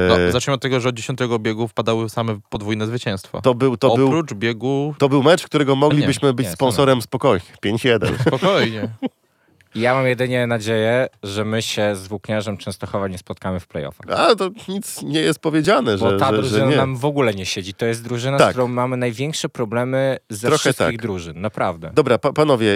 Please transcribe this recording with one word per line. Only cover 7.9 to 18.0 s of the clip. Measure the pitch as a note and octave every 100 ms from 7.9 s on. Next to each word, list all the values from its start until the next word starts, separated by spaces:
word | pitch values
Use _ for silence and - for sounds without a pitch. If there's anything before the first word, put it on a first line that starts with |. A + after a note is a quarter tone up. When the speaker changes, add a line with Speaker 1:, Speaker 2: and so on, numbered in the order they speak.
| A2+ F2 - -
Speaker 1:
Spokojnie. | D3 F3+ F#3+ A#2+ A2 G#2+
Speaker 3:
<laughs> | A2+ C4 - _ _ _ _ _ A2
Ja | A#2+
mam | C3 C3
jedynie | B2 B2+ B2+ A#2+
nadzieję, | A#2 G#2 A2+ A2 B2 C3 -
że | G2+ G2+ G#2+
my | A2
się | G#2+ - G#2 G2
z | F#2+
Włókniarzem | G2+ - G#2+ G#2 G2
Częstochowa | - F#2+ G2 G#2 G2
nie | F2+
spotkamy | - F#2+ F#2+ F2+
w | -
playoffach. | E2+ C#2+ - - -
Speaker 2:
A, | - A3+
to | F#3+ G#3+ -
nic | G3 - -
nie | C#3+ D3+
jest | D#3+ D#3+
powiedziane, | D#3+ D#3 D#3 A3+ A3+ G2
Speaker 3:
Bo | G2
Speaker 2:
że, | G2
Speaker 3:
ta | -
Speaker 2:
że, | G#2+
Speaker 3:
drużyna | C3 G#2+ C3
Speaker 2:
że |
nie. | D3
Speaker 3:
nam | C3+ C3
w | C#3+
ogóle | C#3+ B2
nie | G2 F#2
siedzi. | - F#2
To | F#2+ A#2
jest | A#2